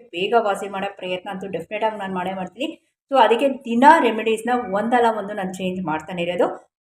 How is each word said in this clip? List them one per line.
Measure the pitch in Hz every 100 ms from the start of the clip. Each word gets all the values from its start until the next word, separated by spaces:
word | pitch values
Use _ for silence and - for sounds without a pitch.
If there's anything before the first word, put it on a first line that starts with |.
| -
ಬೇಗ | 175 202 233
ವಾಸಿ | 208 196 202
ಮಾಡೋ | 196 196
ಪ್ರಯತ್ನ | - 185 180 208
ಅಂತೂ | 190 196
ಡೆಫಿನೆಟ್ | 185 165 214
ಆಗಿ | 220 214
ನಾನು | 190
ಮಾಡೇ | 185 180
ಮಾಡ್ತೀನಿ. | 190 180 220 311 - _ _ _
So | 269
ಅದಕ್ಕೆ | 214 233 277 -
ದಿನ | 233 233 285 320
ರೆಮಿಡೀಸ್‌ನ | 240 220 220 220 240 247 190
ಒಂದಲ್ಲ | 202 226 247 233
ಒಂದು | 214 196
ನಾನು | 208 180
ಚೇಂಜ್ | 180 185 185
ಮಾಡ್ತಾನೆ | 165 156 196 175
ಇರೋದು. | 175 175 339 - - _